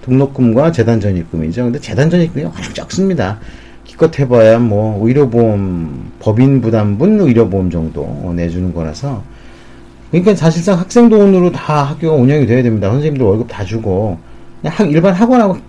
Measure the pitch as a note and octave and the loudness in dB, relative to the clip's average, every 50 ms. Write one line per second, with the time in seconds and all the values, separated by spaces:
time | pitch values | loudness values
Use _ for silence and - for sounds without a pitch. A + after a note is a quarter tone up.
0 | - B2+ B2+ C3 C#3 C#3 - - B2+ A#2 A2 A#2+ C#3+ E3 E3 - A2 G#2 A#2 A2 | -2 2 2 2 2 0 0 0 0 2 2 2 2 0 0 0 0 0 0 0
1 | F#2+ G#2 F#2+ F2 E2 - - E2 D#2+ D#2 E2+ A#2 B2 A#2+ A#2+ - - - A2 B2+ | 0 -2 -2 -2 -4 -6 -6 -6 -6 -4 -4 -4 -4 -4 -4 -6 -8 -8 -2 0
2 | C#3+ D#3+ E3+ F3 E3+ D#3+ - - D#3 E3+ E3 - - - - - - - - - | 0 2 2 0 0 0 -4 -8 -8 -8 -10 -12 -14 -12 -12 -12 -12 -8 -4 -2
3 | F#3+ G3 F#3 D#3 F#2+ F#2+ G#2+ G#2+ - - - - - - - - - - - - | -2 -2 -2 -2 -4 -4 -6 -8 -12 -18 -20 -20 -20 -20 -20 -20 -20 -20 -2 0
4 | D#3+ E3 E3 - C#3+ B2 B2 A#2+ A2+ A2 A2+ A#2 A#2+ A2+ G#2 G2+ G#2+ A2 G#2+ G2 | 0 0 0 -2 -2 2 4 6 6 6 6 4 2 0 0 0 -2 -2 -2 -2
5 | G#2+ A2+ B2+ D3 D3 B2 A2 A#2+ A#2 A2+ G#2+ G2+ G2 F#2+ F2+ F2 E2 D#2+ C#2+ B1 | 0 0 2 2 2 2 2 2 2 2 2 0 -2 -2 -4 -4 -6 -8 -10 -12
6 | - - - - - A2 G#2+ A2 C3 C3+ C#3 C3 A2+ A2+ A2 A2+ G#2+ G#2 G2+ G2+ | -14 -16 -18 -6 -4 -2 2 4 4 4 4 2 2 0 0 0 0 0 0 0
7 | C#3+ G3+ A3 G#3 G3 D3 A#2+ A2 A2+ F2+ F#2 G2 F#2 F2+ D#2+ E2+ D#2+ D#2+ D#2+ D2+ | 2 2 2 2 2 2 4 4 2 2 0 -2 -2 -2 -2 -4 -4 -4 -6 -8
8 | D2 - - C#2+ - F#2 E2+ F2 E2+ F2 E2 F2+ F#2 F#2 E2 E2+ E2 D#2+ E2 - | -8 -8 -8 -8 -8 -6 -4 -4 -4 -4 -4 -4 -4 -4 -4 -6 -6 -8 -8 -8
9 | C3 C#3+ C3+ G2+ - - - - - - - - - - - - - - - - | -8 -8 -8 -8 -10 -14 -20 -20 -20 -20 -20 -20 -20 -20 -20 -20 -20 -20 -20 -20
10 | - - - E3+ F3+ G#3+ G3+ F3 D3+ E3 D#3+ E3+ E3 G3 G3 E3+ F#3 - - A#3+ | -12 -2 -2 2 2 2 2 2 2 0 0 0 0 0 0 0 -2 -2 2 4
11 | A#3+ A#3 A3 G#3+ G3+ G3 F#3+ F#3 F3 F3 - C3+ - - D3+ D3+ C#3+ C3+ D#3 - | 4 6 6 6 6 6 4 4 2 2 0 -4 -6 -2 -2 -2 -2 -2 -4 -4
12 | E3+ D#3+ D#3 C#3+ A#2+ C3 D3 D3+ C#3 G#2 A#2 B2+ B2+ A#2+ A2+ G#2+ G2 G2 A2 C#3 | -2 0 2 2 2 2 2 2 2 2 2 2 2 0 0 0 0 0 0 0
13 | D3 D#3 D3 C3+ B2+ G2+ G2 A2 A2+ - - - G2+ F2+ A2 A2+ A2+ A2 F#2 F#2 | -2 -2 -2 0 0 0 0 0 -2 -8 -8 -10 -10 -8 -6 -6 -4 -2 -2 -2
14 | G#2+ G#2+ F2+ E2 - - - - - - - - - D3+ D#3+ - G#3+ D#3+ D3 D#3+ | -2 -4 -6 -8 -12 -20 -20 -20 -20 -20 -18 -10 -8 -8 -2 -2 -2 0 2 2
15 | E3 G3 F#3+ F3+ A3+ A#3 B3+ B3 A3 G3 F3+ - - | 2 2 2 2 2 2 4 2 2 2 0 -4 -10